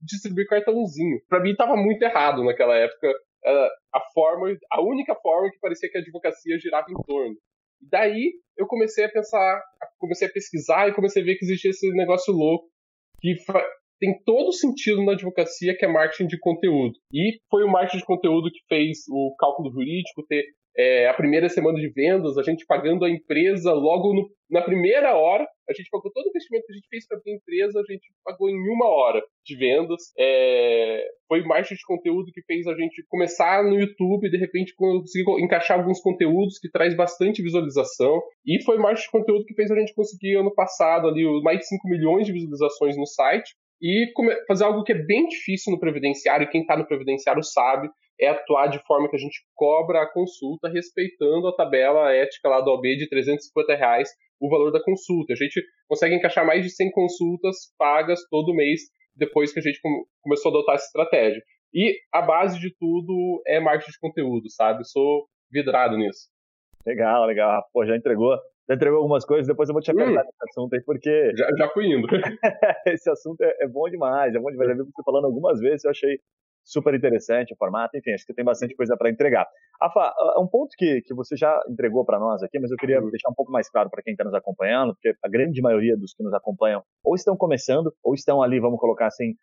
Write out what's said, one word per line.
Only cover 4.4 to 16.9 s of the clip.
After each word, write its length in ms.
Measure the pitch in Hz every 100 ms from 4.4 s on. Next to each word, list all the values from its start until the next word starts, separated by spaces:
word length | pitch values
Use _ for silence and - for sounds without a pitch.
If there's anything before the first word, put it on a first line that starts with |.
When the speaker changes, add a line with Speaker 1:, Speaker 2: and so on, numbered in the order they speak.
| 190 190 -
Speaker 1:
a 120 | 220
única 340 | 190 269 277 -
forma 340 | 185 170 196
que 100 | -
parecia 280 | 185 170 185
que 80 | 185
a 40 |
advocacia 580 | 165 165 165 - 165 165
girava 280 | 165 151 165
em 120 | 185 -
torno. 280 | 143 120 - _ _ _ _
E 60 | 143
daí, 440 | 190 214 214 311 - _ -
eu 100 | 202
comecei 380 | 233 220 220 208
a 40 |
pensar, 520 | 220 208 214 190 202 - - - _
comecei 280 | 175 180 185
a 40 |
pesquisar 560 | 196 - 160 143 165 202
e 40 |
comecei 280 | 202 196 202
a 40 | 175
ver 100 | 190
que 100 | 180
existia 260 | 185 196
esse 180 | 190 190
negócio 400 | 180 175 180 190
louco, 340 | 175 156 165 - _ _ _ _ -
que 160 | 170 170 -
fa-, 200 | 190 - - _ -
tem 200 | 196 - -
todo 260 | 240 359
sentido 500 | 359 277 - 220 202 202
na 80 |
advocacia, 600 | 190 180 185 170 - 180 185
que 80 | 185
é 20 |
marketing 400 | 156 156 - 175
de 100 | 170
conteúdo. 560 | 170 165 190 143 123